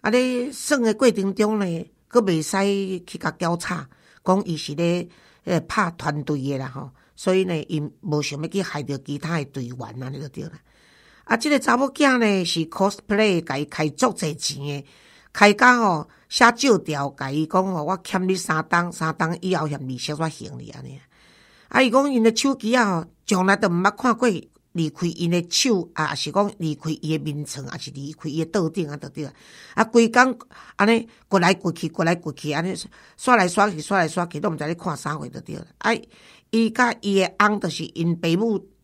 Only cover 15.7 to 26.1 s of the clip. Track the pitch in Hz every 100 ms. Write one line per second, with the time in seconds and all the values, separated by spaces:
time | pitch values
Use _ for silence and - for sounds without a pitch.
15.7 | 247 214 160 - _ _ - 240 233 277
16.7 | 196 170 147 143 - 135 147 151 185 190
17.7 | 180 151 185 - 185 185 190 - 160 160
18.7 | 175 175 165 160 156 160 170 185 180 151
19.7 | 143 131 127 - 151 160 - - 127 -
20.7 | 131 127 131 _ _ _ _ _ _ _
21.7 | - 262 254 285 254 220 226 277 269 214
22.7 | 247 214 170 160 _ - 185 185 196 196
23.7 | 170 190 208 254 233 247 170 - _ _
24.7 | 170 156 - 170 170 170 175 175 - 269
25.7 | 196 - - 151